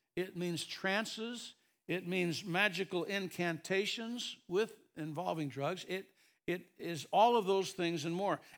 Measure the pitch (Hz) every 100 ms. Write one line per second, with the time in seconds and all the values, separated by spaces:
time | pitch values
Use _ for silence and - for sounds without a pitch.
0 | _ - 185 170 175 165 - - 190 202
1 | 214 - 233 240 - - _ _ - 175
2 | 175 185 175 139 190 175 208 175 185 180
3 | 156 196 185 - 175 156 - 190 202 -
4 | 226 240 - - - 180 226 - _ -
5 | 156 151 180 165 147 120 143 180 - 185
6 | - _ _ _ - 175 - - 165 165
7 | - 180 233 240 185 196 180 - 170 170
8 | 165 175 202 151 -